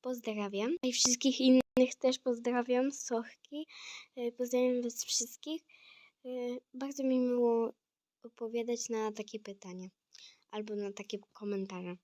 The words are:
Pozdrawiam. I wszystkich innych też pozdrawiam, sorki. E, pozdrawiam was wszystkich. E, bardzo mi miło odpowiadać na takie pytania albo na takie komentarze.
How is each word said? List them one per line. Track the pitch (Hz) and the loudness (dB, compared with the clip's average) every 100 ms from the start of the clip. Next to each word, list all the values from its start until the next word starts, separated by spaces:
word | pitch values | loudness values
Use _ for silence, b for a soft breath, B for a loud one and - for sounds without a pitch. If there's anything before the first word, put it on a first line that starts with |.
Pozdrawiam. | 254 254 233 214 202 202 226 339 | -4 -6 -4 -4 -2 -2 -2 0
I | 254 | 0
wszystkich | 240 - 247 269 254 | 2 2 4 2 4
innych | 262 254 - - 254 - | 8 8 8 4 4 4
też | 262 254 | 0 0
pozdrawiam, | - 233 240 247 240 247 269 | -2 -2 0 0 2 2 2
sorki. | 269 - 233 226 - - 294 311 B B B B - | -2 -4 -4 -4 -14 -14 -12 -12 B B B B -6
E, | 240 | -6
pozdrawiam | 233 247 247 254 247 | -4 0 2 4 2
was | 240 - | -2 -6
wszystkich. | - - 233 - - 320 _ B B B B _ | -4 -4 -4 -10 -10 -10 _ B B B B _
E, | 254 254 247 247 _ | -10 -6 -6 -6 _
bardzo | 254 277 277 | -8 -8 -2
mi | 269 254 | 2 2
miło | 247 247 240 233 226 - _ _ _ _ | 2 4 4 4 2 -4 _ _ _ _
odpowiadać | 233 - 226 233 233 233 - | -20 -10 -6 -4 -2 -4 -2
na | 226 220 | -2 -2
takie | 214 208 220 | -4 -10 -10
pytania | 208 202 190 180 185 _ _ B B B B | -12 -14 -12 -12 -14 _ _ B B B B
albo | 208 214 208 | -10 -6 -4
na | 202 | -6
takie | 202 202 202 202 | -8 -8 -8 -10
komentarze. | - 208 196 196 185 180 180 | -12 -6 -4 -4 -8 -8 -10